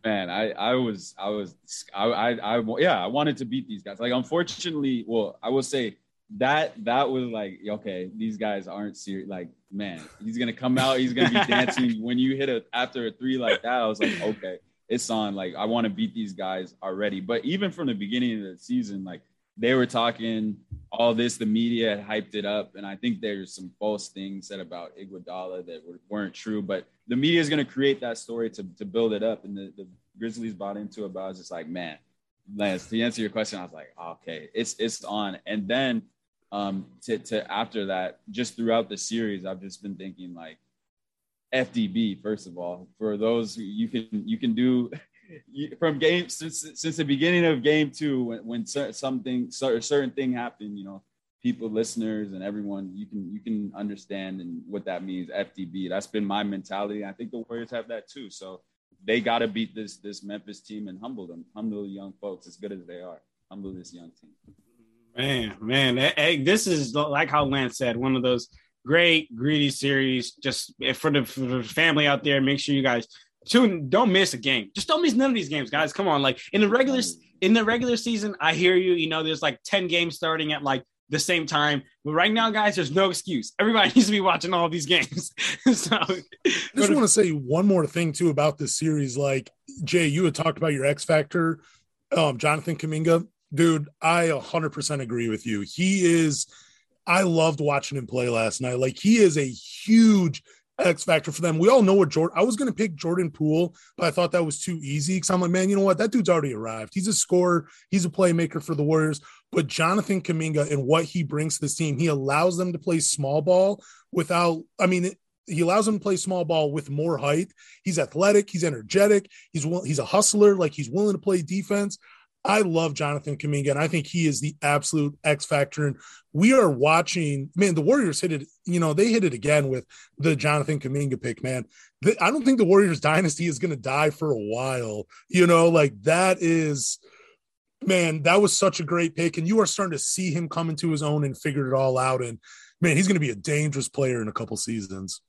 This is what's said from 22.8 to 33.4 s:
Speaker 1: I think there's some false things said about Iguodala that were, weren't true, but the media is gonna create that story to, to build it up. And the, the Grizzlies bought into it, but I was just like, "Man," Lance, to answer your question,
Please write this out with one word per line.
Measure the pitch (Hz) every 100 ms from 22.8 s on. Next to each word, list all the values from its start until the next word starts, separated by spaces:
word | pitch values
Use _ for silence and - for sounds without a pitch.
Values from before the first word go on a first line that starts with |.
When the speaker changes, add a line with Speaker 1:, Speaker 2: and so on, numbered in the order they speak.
Speaker 1:
I | 101 98
think | 123 104
there's | 110 101 92
some | - 92 _
false | 104 104 -
things | - 98 98 87
said | 98
about | 87 87 85 -
Iguodala | 95 95 85 92 92 92 85
that | 80 82
were, | 87 _
weren't | 104 98
true, | - 110 107
but | 95 95 - _ -
the |
media | 120 147 170
is | 151
gonna | 151
create | 139 131 139 135
that | 120 113
story | - 117 113
to, | - 95 85
to |
build | 104 101 113
it | 104
up. | 113 110
And | - 101
the, | 98 95
the | 92 90 _ _
Grizzlies | 113 110 113
bought | 95 98 101
into | 101 110
it, | 101
but | 92
I | 95
was | 92
just | 87
like, | 87 80
"Man," | 90 85 73 _ _ _ _ _ 101
Lance, | 101 92 -
to | 113
answer | 117 113
your | 110
question, | 110